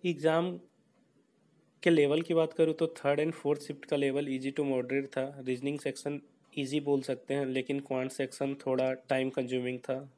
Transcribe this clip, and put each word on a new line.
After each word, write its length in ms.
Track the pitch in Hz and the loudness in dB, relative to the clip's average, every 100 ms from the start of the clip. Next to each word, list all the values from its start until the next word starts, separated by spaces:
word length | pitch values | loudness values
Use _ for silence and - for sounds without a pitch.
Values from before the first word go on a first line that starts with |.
| 180 | -2
एग्जाम 540 | 151 156 160 180 175 - _ _ _ _ _ _ _ _ _ _ _ | 2 4 4 2 -4 -12 _ _ _ _ _ _ _ _ _ _ _
के 60 | 175 | 4
लेवल 320 | 165 143 156 | 6 6 4
की 120 | 165 | 2
बात 200 | 165 160 | 2 2
करूँ 200 | - 160 | 2 2
तो 140 | 156 160 | 2 -2
थर्ड 320 | - 143 143 | 0 0 2
and 120 | 156 | 0
फोर्थ 300 | 156 139 143 | -2 -2 -2
शिफ्ट 240 | - 147 - | -2 -12 -2
का 120 | 147 | 0
लेवल 280 | 139 135 147 | 2 0 -2
easy 280 | 131 131 | -4 -4
to 120 | 135 143 | -2 0
moderate 400 | 127 123 135 135 | 0 0 -2 -2
था। 360 | - 131 143 127 | -4 -4 -6 -4
रीजनिंग 340 | 127 139 143 | -2 -2 -4
सेक्शन 420 | 143 135 147 143 - _ _ - | -4 -4 -6 -6 -10 _ _ -6
ईजी 220 | 131 147 | -2 -2
बोल 220 | 143 143 | 2 0
सकते 320 | 131 127 - | 0 -6 -2
हैं, 120 | 139 135 | -2 0
लेकिन 340 | 131 131 139 | -2 -2 -4
क्वांट 320 | 139 131 131 | -2 -2 -2
सेक्शन 440 | - 131 - 139 139 | -4 -6 -2 -4 -2
थोड़ा 380 | - 131 131 | 0 2 2
टाइम 360 | 131 - 131 131 | 0 0 0 0
कंज्यूमिंग 500 | 131 127 127 123 127 | -2 -2 0 -2 -6
था 340 | - 131 139 | -6 -6 -6